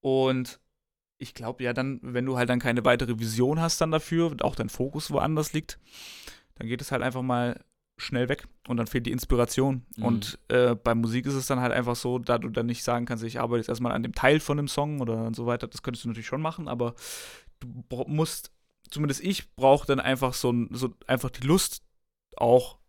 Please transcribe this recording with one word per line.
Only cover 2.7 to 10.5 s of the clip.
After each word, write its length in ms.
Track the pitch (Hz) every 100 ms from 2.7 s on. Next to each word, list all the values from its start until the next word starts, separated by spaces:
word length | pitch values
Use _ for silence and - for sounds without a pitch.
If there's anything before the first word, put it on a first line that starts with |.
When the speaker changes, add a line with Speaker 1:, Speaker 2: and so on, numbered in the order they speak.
| 120 120
Speaker 1:
weitere 340 | 123 123 113
Vision 400 | 113 110 127 156
hast 220 | 165 -
dann 100 | 160
dafür, 440 | 156 - 165 170 156
auch 140 | - -
dein 140 | 202
Fokus 420 | - 131 151 -
woanders 420 | 143 - 156 151
liegt, 240 | 156 - - _ - - - - - _ -
dann 120 | 113
geht 140 | 120
es 100 | -
halt 120 | 131
einfach 180 | 127 127
mal 420 | 127 123 120 - _ _ _ _
schnell 320 | - 123 123
weg 180 | 143 - _ -
und 80 | 123
dann 100 | 113
fehlt 180 | - 120
die 60 |
Inspiration. 720 | 127 - 120 120 - 135 131 - -
Speaker 2:
Mhm. 60 | 113
Speaker 1:
Und, 340 | 117 - -
äh, 260 | _